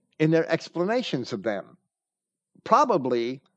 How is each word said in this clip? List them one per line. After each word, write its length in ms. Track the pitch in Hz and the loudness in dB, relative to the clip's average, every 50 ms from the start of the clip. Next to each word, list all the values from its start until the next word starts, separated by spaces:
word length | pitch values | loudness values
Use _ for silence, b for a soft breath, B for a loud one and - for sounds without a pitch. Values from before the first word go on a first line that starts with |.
| _ _ _ - | _ _ _ 0
in 120 | 156 156 | 2 4
their 160 | 165 160 160 - | 4 2 2 2
explanations 800 | 165 160 - - - 165 175 196 226 254 233 - - 131 117 - | -2 -4 -4 -6 -6 -4 -2 -2 -2 -2 -4 -4 -6 -6 -6 -6
of 120 | 123 104 90 | -8 -6 -6
them, 340 | 113 104 95 - - - _ _ _ _ _ _ _ _ _ _ _ _ _ _ _ _ _ - | -6 -6 -6 -8 -14 -18 _ _ _ _ _ _ _ _ _ _ _ _ _ _ _ _ _ 0
probably 760 | - 214 254 294 254 214 156 127 127 123 120 117 123 131 139 _ _ _ | 2 4 4 4 4 2 0 0 0 -2 -2 -2 -4 -6 -10 _ _ _